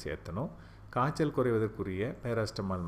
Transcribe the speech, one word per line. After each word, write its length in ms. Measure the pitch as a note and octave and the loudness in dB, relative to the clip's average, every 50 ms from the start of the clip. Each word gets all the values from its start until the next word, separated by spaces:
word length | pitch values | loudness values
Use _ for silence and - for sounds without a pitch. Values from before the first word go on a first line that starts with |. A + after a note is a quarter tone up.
| - | -4
சேர்த்தணும். 460 | D#2 D2 - - - D#2+ G#2 D3 G#3 - - - - - - - - | -4 -4 -4 -6 -6 -4 -4 -4 -4 -6 -10 -16 -16 -18 -16 -10 -4
காய்ச்சல் 440 | - B2 B2+ D3 D3 - D#3+ D3 - | 0 2 2 2 2 2 2 2 4
குறைவதற்குரிய 800 | C#3 B2 B2 A2+ A2 A2 G#2 - - - G2 F#2 F#2 G#2 C3+ - - - | 4 4 6 6 4 4 2 0 -2 -2 -2 0 0 0 0 -2 -4 -2
பேராசிட்டமால் 600 | A#2+ A#2 A2+ G#2+ G2+ - - G2+ F#2+ F#2+ F2+ F2 | 0 0 2 0 0 0 -2 0 0 0 0 0